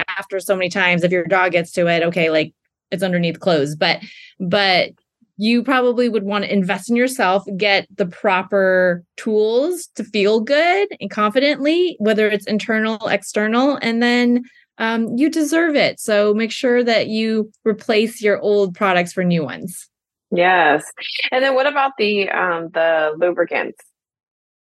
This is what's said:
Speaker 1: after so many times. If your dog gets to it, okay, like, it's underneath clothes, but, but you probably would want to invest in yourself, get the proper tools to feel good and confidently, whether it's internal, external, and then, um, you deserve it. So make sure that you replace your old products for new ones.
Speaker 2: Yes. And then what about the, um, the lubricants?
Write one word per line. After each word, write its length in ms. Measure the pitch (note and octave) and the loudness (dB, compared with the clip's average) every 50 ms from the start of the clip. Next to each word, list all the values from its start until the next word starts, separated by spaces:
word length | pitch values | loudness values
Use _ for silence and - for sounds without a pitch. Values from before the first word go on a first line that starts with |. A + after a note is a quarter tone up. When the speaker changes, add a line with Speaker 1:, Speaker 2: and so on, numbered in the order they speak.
| - - F3+ F#3+ | -4 -6 -8 -10
Speaker 1:
after 220 | G3+ - G3 F#3+ | -10 -6 -8 -8
so 160 | F3+ - G3 | -2 -2 -2
many 140 | F#3 F#3 F3 | -2 -2 -2
times. 340 | - G3+ F#3 F3+ F3 F3 F3 | 0 0 2 2 2 2 2
If 80 | F3 | 2
your 140 | F3+ F3+ E3+ | 0 0 0
dog 260 | E3+ F#3+ F#3 F3+ F#3 | 0 0 2 2 2
gets 200 | F3 F3 E3+ - - | 0 0 -2 -2 -2
to 120 | F#3 F3 | -2 0
it, 160 | E3+ E3+ E3+ | 2 2 2
okay, 300 | E3+ E3+ F3 F3+ D#3+ D#3+ | 0 0 0 0 0 2
like, 240 | D#3 D#3 D3+ D#3+ - _ _ _ _ _ _ - | 2 0 0 -2 -6 _ _ _ _ _ _ -10
it's 140 | - E3 F#3+ | -6 -4 -2
underneath 380 | F#3 F3+ F3+ F3 E3 E3 - | 0 0 0 0 0 -2 -2
clothes, 340 | - F#3+ E3+ D3+ C#3 D3 D3+ | 0 0 2 2 0 -2 -2
but, 240 | D#3 F#3+ E3+ - - - - - - - - _ - | -2 0 0 0 -2 -6 -16 -20 -20 -20 -20 _ -8
but 500 | F#3+ F3 G3 G3+ G3 F#3+ F#3 E3+ - - - _ _ _ _ _ _ _ _ - | -6 -2 0 0 2 2 2 2 0 -2 -6 _ _ _ _ _ _ _ _ -4
you 240 | G3+ A3+ A#3+ A#3+ | 0 0 2 2
probably 480 | A#3 B3+ C4+ B3+ B3 B3 A#3+ A#3 B3 A#3+ | 2 2 2 2 2 2 2 2 0 0
would 140 | G#3 A3 G3 | 0 -2 -2
want 220 | G3+ G#3 G3+ G3+ | -2 -4 -4 -2
to 60 | - | 0
invest 380 | G#3 G3+ F#3 F3+ G3 F#3+ - - | 0 0 0 0 -4 -6 -4 -2
in 60 | A#3 | 0
yourself, 480 | A#3+ B3 C4 B3+ - A3+ C#4 C#4 G3+ - B3 G3+ F3+ | 0 0 0 0 0 0 2 2 0 -2 -4 -6 -2
get 300 | G#3 G3+ G3 F#3+ F#3 - F#3+ | 0 2 2 0 0 -4 -6
the 120 | - G3+ F3 | -4 -4 -4
proper 960 | F3 - - G#3+ F#3 F3+ F#3+ F#3+ G#3 G3 F#3+ F#3+ F#3 F#3 F#3 F3+ F3 F3 F3 _ _ - | -4 -4 -2 0 0 0 -2 0 0 2 2 4 4 4 4 2 0 -2 -6 _ _ -10
tools 720 | - A#3 G#3+ G#3+ G#3+ A3 A3+ B3 C#4 F4 F4+ D#4+ - - _ | -4 -2 0 2 2 2 2 2 0 0 -2 -6 -10 -14 _
to 80 | - G#3 | -12 -12
feel 360 | - - G#3 F#3+ G3+ A3 A#3 | -4 -2 0 2 2 2 0
good 480 | A3 A#3 C#4 D4 E4 F4 F4+ G4 G4+ G4+ - - | 0 0 0 2 2 2 2 2 0 -2 -4 -10
and 120 | - G3 | -12 -10
confidently, 840 | - G#3+ G#3+ G#3+ G#3 C4 C#4 D4 D4 C#4 C4+ D4 D#4+ F4 F4+ F4 - - | -4 0 0 2 2 2 2 2 0 0 0 0 2 2 2 0 -2 -2
whether 280 | G#3+ G#3+ G3 G#3 A3 G#3 | 0 0 2 2 2 0
it's 200 | G#3 G3+ G3+ - | 0 -2 -2 -2
internal, 500 | G#3+ G#3 - - A3 A3 A3 A3 A3 G#3+ A3 - | -4 -4 -2 -2 -2 0 0 -2 -2 -4 -4 -2
external, 680 | - G3+ - - - A3 G#3 G#3+ A3+ A#3+ C4 D4 C4+ - - | -2 -2 -4 -4 -4 -2 -2 0 2 2 2 2 0 0 -2
and 180 | A#3 A3+ A#3 | -2 0 0
then, 400 | A#3+ A#3+ A#3+ A#3+ B3 A#3+ A#3+ A#3+ A#3+ - _ _ _ _ _ - | 2 2 2 2 2 2 2 0 -2 -6 _ _ _ _ _ -4
um, 300 | A3+ A3+ A3+ A3+ A3+ G#3+ A3+ A#3 | -4 -2 -2 -2 -2 -2 -2 0
you 120 | D4 D#4+ | 0 0
deserve 460 | D#4+ D#4+ D4+ C#4+ D#4+ E4 E4+ E4+ D4 | 2 0 -2 0 2 0 2 2 2
it. 240 | C4 F3+ C3+ - - | 2 2 0 -2 -4
So 340 | - - G#3+ G#3 G#3 G#3+ G#3 | -4 0 2 2 4 2 2
make 200 | G#3+ A3+ A3 - | 0 0 -4 -4
sure 300 | - - B3+ A#3+ B3 B3 | -4 0 0 2 2 2
that 220 | A#3+ A3+ G#3 B2+ - | 2 2 0 0 -2
you 440 | A3 A3 A3 A3 A3 A3 G#3+ G#3+ _ _ - | -2 -2 -2 0 0 -2 -2 -4 _ _ -4
replace 560 | A3+ G#3 G#3+ - - A3+ G#3+ A3+ A3 - - | -4 -4 -2 -2 0 2 2 2 0 -2 -2
your 180 | G#3 G#3 G3 - | 0 0 0 0
old 340 | - G#3 G#3 G#3 G3+ F#3+ F3 | 0 0 2 2 0 0 -2
products 380 | - G#3+ F#3+ F3+ F3 F3+ F3 | -2 0 2 2 2 0 -2
for 140 | - F#3+ F3+ | -2 -2 0
new 180 | F3 F3 E3 D3+ | 0 0 0 -2
ones. 460 | A#2+ F2+ - D#3 E3+ F3 - - _ _ _ _ _ _ _ _ - | -4 -8 -10 -12 -12 -14 -14 -20 _ _ _ _ _ _ _ _ -6
Speaker 2:
Yes. 540 | - F3 F3 F#3 F#3 F3 E3 D3+ C#3+ D#3 - - - - - - - - - - - | 0 2 2 4 4 4 4 4 4 2 0 -6 -16 -14 -14 -10 -8 -6 -6 -2 0
And 100 | B3+ C4 | 0 0
then 100 | C4+ C4+ | 2 2
what 140 | B3+ C4 D4 | 2 0 0
about 260 | C#4+ C#4+ C4+ C#4 C#4 - | 0 0 -2 -2 -2 -2
the, 320 | G#3+ G#3 G#3 G3+ G3 - | -2 0 0 0 -2 -2
um, 400 | - - F3+ F3+ E3+ E3 E3 E3 - | -2 -2 -2 -2 -2 -4 -6 -6 -2
the 380 | E3 E3 E3 E3 D#3+ D#3 D#3 D#3 D#3+ | 0 0 2 2 2 0 -2 -2 0
lubricants? 600 | E3+ F3 E3+ F3 E3+ E3 D3 A#2+ E2+ - - _ - _ _ _ _ _ _ _ _ _ _ _ _ _ _ _ | -2 -2 0 0 -2 -2 -2 -6 -6 -6 -10 _ -20 _ _ _ _ _ _ _ _ _ _ _ _ _ _ _